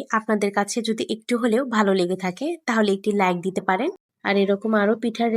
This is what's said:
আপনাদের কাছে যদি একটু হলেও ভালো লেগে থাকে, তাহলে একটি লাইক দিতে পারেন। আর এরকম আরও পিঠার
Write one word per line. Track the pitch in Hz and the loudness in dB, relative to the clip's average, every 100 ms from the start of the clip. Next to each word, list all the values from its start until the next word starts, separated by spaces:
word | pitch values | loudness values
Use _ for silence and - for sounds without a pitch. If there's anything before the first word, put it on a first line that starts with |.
| - 220 | -2 -4
আপনাদের | 220 214 202 202 | 0 0 0 0
কাছে | 202 - 220 | -2 -2 -2
যদি | 220 - | -2 -4
একটু | 220 - 240 | -6 -2 -2
হলেও | 233 220 269 220 | 2 0 0 2
ভালো | 202 | 2
লেগে | 190 175 185 185 | 2 2 -2 -4
থাকে, | 180 294 339 - | -4 -6 -6 -2
তাহলে | 226 214 | 2 2
একটি | 196 208 202 | 2 0 2
লাইক | 185 180 | 2 0
দিতে | 180 190 190 | -2 -4 0
পারেন। | 185 285 - _ _ 202 | 0 -2 -6 _ _ -2
আর | 196 | 2
এরকম | 196 202 220 214 | 2 2 0 2
আরও | 202 226 | 2 0
পিঠার | 233 226 233 | -2 -2 0